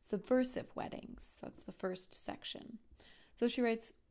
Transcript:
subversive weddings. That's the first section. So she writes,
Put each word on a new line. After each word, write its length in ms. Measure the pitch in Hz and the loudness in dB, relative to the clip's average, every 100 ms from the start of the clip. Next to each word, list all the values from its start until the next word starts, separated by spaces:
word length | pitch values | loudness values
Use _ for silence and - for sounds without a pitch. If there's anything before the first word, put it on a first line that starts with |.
subversive 720 | - 202 - 254 254 - - - | -2 -2 4 6 6 2 -2 -4
weddings. 600 | - - - - - - | -4 -6 -10 -8 -8 -8
That's 200 | - - | -10 -10
the 100 | - | -12
first 420 | - 185 185 - | -4 -4 -2 -4
section. 640 | - - - - - - 226 - - - - - | -2 -4 -4 -6 -8 -8 -14 -16 -20 -20 -20 -14
So 140 | - 240 | 2 2
she 120 | 254 | 6
writes, 300 | 240 226 - - _ | 4 4 0 -8 _